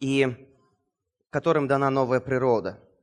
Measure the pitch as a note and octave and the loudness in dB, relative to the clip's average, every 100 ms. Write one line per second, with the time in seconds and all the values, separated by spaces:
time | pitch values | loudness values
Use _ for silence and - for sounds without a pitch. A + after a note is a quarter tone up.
0 | C3+ C#3 C3 A#2 - _ _ _ _ _ | -2 0 0 -2 -18 _ _ _ _ _
1 | _ _ _ D3 E3 D#3 C3+ C#3 C3+ C3+ | _ _ _ -4 0 0 0 0 2 0
2 | B2 B2+ C3 B2+ B2+ A2 F2 - _ _ | 0 -2 -2 -2 2 0 -2 -10 _ _